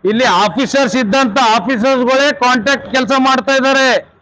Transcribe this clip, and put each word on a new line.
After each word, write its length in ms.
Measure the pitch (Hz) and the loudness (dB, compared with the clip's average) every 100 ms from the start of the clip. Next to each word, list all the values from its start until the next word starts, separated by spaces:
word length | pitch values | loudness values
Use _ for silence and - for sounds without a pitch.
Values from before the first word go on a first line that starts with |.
| 185 | -2
ಇಲ್ಲಿ 160 | 220 254 | 0 2
ಆಫೀಸರ್ಸ್ 680 | 180 208 202 262 277 269 254 | 2 0 -2 -2 0 0 0
ಇದ್ದಂತ 420 | 226 269 262 202 | 0 0 0 0
ಆಫೀಸರ್ಸ್ಗಳೇ 920 | 233 220 - 254 254 262 247 262 285 | 2 0 0 -2 0 0 0 0 0
ಕಾಂಟ್ರಾಕ್ಟ್ 640 | 285 247 254 220 269 - | 0 0 0 0 -4 -2
ಕೆಲಸ 180 | 262 240 269 | -4 -2 0
ಮಾಡ್ತಾ 380 | 262 262 269 269 | 2 0 0 0
ಇದ್ದಾರೆ 520 | 262 269 269 220 - _ | 2 2 2 0 -4 _